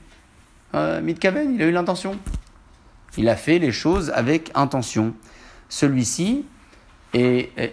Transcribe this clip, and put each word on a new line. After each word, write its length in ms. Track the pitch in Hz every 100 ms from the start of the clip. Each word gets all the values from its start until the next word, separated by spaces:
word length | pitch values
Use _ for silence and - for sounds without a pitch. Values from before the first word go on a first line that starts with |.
| - - _ _ _ _ _
euh, 260 | - 156 165
Mitkaven, 540 | 160 165 190 185 294
il 80 | 240
a 40 | 160
eu 40 |
l'intention. 480 | 175 175 180 190 202 - - - - - - - - - -
Il 140 | 113
a 60 | 110
fait 220 | - 170
les 140 | 151
choses 380 | 110 156 190 156
avec 400 | - 120 160 160
intention. 600 | 139 139 135 120 113 107 - - - - - -
Celui-ci 760 | - 143 131 120 - 185 269 294 - - - - - -
est, 360 | 120 123 123 - -
euh, 100 | 117